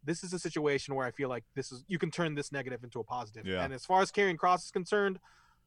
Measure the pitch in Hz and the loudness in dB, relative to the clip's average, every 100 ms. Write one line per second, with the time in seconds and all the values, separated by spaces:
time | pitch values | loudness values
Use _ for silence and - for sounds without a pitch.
0 | 143 170 185 180 175 160 151 139 - 135 | -6 -6 -4 -4 -4 0 2 2 0 -2
1 | 127 - 135 120 - - 131 127 - 180 | -2 -2 -2 -4 -6 -8 -8 -12 -6 -2
2 | 175 165 170 147 143 143 131 123 123 117 | -2 0 0 -2 -4 -6 -6 -8 -8 -8
3 | 110 123 113 113 95 92 85 - - 185 | -6 -6 -6 -8 -2 0 0 -4 2 4
4 | 190 - 196 165 180 180 - 202 180 208 | 6 4 2 4 4 4 2 -4 2 2
5 | 202 185 - - _ _ | 2 0 -8 -20 _ _